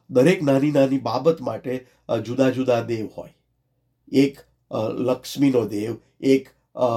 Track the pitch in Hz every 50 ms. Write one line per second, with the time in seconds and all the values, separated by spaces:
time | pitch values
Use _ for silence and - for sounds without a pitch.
0 | _ - 135 127 127 160 185 185 170 139 135 135 143 151 143 143 139 135 135 135
1 | 120 120 110 123 131 165 160 - 127 120 110 104 - 135 123 127 - _ _ _
2 | _ - 117 113 107 107 120 131 135 131 123 123 131 - 123 117 113 110 117 110
3 | 110 92 - - - - _ _ _ _ _ _ _ _ _ _ _ _ _ _
4 | _ - - 135 139 139 139 - - _ _ _ _ - - 120 110 113 - -
5 | 123 120 127 123 - - - 131 139 139 131 123 113 101 110 101 104 113 113 107
6 | _ _ _ _ - 135 135 135 135 - _ _ _ _ - - 123 123 117